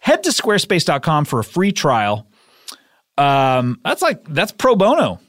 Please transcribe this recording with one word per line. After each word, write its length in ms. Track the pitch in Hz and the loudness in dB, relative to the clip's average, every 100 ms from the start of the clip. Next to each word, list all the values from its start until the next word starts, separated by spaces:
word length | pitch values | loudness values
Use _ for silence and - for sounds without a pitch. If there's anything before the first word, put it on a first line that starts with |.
Head 220 | - 320 | 0 0
to 60 | 330 | 0
squarespace 540 | 247 - 208 - 185 | -4 0 0 0 -2
dot 180 | - 147 | 0 -2
com 220 | 151 156 | 0 0
for 140 | 147 131 | 0 -2
a 40 | |
free 280 | 107 - 196 | -4 -2 -2
trial. 540 | 196 151 120 104 104 - _ _ _ - - _ _ _ - | 0 0 2 0 -2 -8 _ _ _ -20 -20 _ _ _ -2
Um, 640 | 143 139 135 127 123 123 | 2 2 2 0 -2 -4
that's 200 | - 330 | -6 -2
like, 200 | 349 233 - | -2 -4 -6
that's 240 | 151 202 | -4 -4
pro 240 | - 262 226 | -2 0 4
bono 420 | 196 311 156 90 | 4 2 0 -4